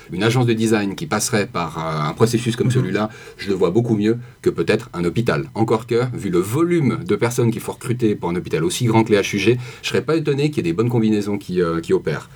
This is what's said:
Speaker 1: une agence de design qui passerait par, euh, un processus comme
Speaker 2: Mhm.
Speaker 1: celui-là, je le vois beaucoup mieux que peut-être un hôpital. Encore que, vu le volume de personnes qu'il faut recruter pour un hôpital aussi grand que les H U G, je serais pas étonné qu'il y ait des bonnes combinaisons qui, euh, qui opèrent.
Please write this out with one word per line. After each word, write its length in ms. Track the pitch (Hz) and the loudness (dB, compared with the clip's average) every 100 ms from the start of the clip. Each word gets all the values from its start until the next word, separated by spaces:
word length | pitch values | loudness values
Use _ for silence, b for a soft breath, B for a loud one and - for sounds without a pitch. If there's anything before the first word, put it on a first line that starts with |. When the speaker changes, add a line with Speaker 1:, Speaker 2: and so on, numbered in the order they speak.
| B | B
Speaker 1:
une 120 | 90 | -2
agence 220 | 113 127 117 | 2 2 2
de 80 | |
design 420 | 110 113 110 101 90 | 2 2 2 0 -4
qui 120 | 82 | -4
passerait 400 | 104 - 110 95 | -4 0 -2 -2
par, 300 | 87 82 80 | -4 -6 -6
euh, 320 | 80 78 76 | -4 -2 -2
un 40 | |
processus 420 | - 113 113 117 117 | 0 2 2 -2 0
comme 120 | 127 | 0
Speaker 2:
Mhm. 60 | |
Speaker 1:
celui-là, 360 | 127 92 98 107 B B B | 2 0 -2 -2 B B B
je 120 | 98 | -4
le 60 | 92 | 0
vois 160 | 90 | 2
beaucoup 240 | 101 120 104 | 2 2 2
mieux 240 | 107 117 B B | 2 0 B B
que 80 | - | -2
peut-être 400 | - - 110 - | 0 0 0 -2
un 100 | 87 87 | -4 -2
hôpital. 440 | 85 117 80 - 101 | 0 0 0 -2 -2
Encore 320 | 110 113 - | 0 0 0
que, 160 | 120 127 | 0 0
vu 160 | 87 92 | -4 -2
le 100 | 87 | 0
volume 600 | 98 135 170 175 127 87 | 0 0 2 2 2 0
de 120 | 87 104 | -2 0
personnes 360 | 120 123 117 | 0 0 0
qu'il 100 | 107 | 0
faut 120 | - | -8
recruter 420 | - - 120 110 101 | -10 -6 0 0 0
pour 140 | 87 | -2
un 60 | 87 | -4
hôpital 280 | 76 80 | -2 -2
aussi 220 | 85 - 120 | -2 0 2
grand 180 | 110 | 4
que 80 | 113 | 4
les 60 | 101 | 2
H 160 | 95 101 | 2 0
U 40 | |
G, 180 | 98 123 B B | 2 2 B B
je 80 | - | -2
serais 120 | 101 | -2
pas 140 | - 160 | 0 0
étonné 340 | 151 139 151 | 0 0 0
qu'il 80 | 147 | 0
y 20 | |
ait 100 | 85 | -2
des 20 | |
bonnes 160 | 85 117 | 0 2
combinaisons 480 | 120 110 107 101 101 | 2 4 2 0 -4
qui, 240 | - 90 | -2 0
euh, 180 | 87 82 | 2 0
qui 140 | 80 | 0
opèrent. 360 | 92 - 69 - | 0 0 -4 -8